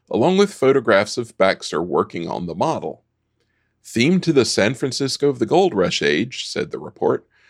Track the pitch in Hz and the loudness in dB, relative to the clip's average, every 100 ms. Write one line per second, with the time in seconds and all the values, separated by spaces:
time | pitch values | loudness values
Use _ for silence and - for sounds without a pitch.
0 | _ - 147 190 202 - 131 135 113 98 | _ 0 2 2 0 2 2 2 4 2
1 | 104 - 117 _ 95 92 - 78 87 73 | 2 -6 -10 _ 0 0 -4 -4 -2 -2
2 | 104 - 82 - 87 80 143 139 80 - | -2 -4 -8 -6 -8 -4 -2 -2 -8 -12
3 | _ _ _ _ _ _ _ _ - 110 | _ _ _ _ _ _ _ _ -8 0
4 | 131 185 165 143 113 - 101 131 139 - | 2 2 2 2 2 2 0 0 -6 -4
5 | 135 - 143 127 107 160 190 98 87 - | -4 0 -2 0 0 2 2 2 0 0
6 | 73 76 127 - - - - - 73 - | 0 0 -2 -8 -8 -6 -6 -8 -14 -4
7 | - 127 - _ | -2 -2 -6 _